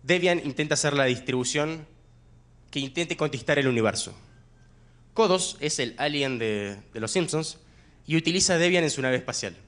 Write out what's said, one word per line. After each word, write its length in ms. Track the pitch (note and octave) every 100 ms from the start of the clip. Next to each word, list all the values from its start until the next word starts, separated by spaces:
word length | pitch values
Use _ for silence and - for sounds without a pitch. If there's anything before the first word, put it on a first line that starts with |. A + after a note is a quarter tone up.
Debian 360 | C3 F3+ F3+ F3 D3
intenta 300 | C3 D3+ D3
ser 180 | D3+
la 120 | C#3+ C3
distribución 800 | B2 - B2+ B2 D3 D3+ D#3+ D3+ - - - - - _ - -
que 80 | C#3+
intente 380 | C3+ E3+ E3+ F3+
conquistar 420 | D3+ C3 - C#3+
el 80 | C3
universo. 460 | A#2 A2 G#2 - - - - - - - - - - -
Kodos 440 | - G#3+ F#3 F3+ -
es 200 | D3 -
el 160 | A#2+ A2+
alien 400 | D3 D3 C#3 B2
de, 400 | A2+ G#2 G2+ G2+ -
de 60 | A2+
los 120 | A2
Simpsons 460 | F#3+ E3+ D#3 D#3+ - - - - - -
y 100 | D#3+
utiliza 420 | D#3+ F3+ F#3+ E3+
Debian 260 | F3 F3+
en 80 | D#3
su 100 | C3+
nave 160 | C3 B2+
espacial. 400 | - A#2+ G2+ E2+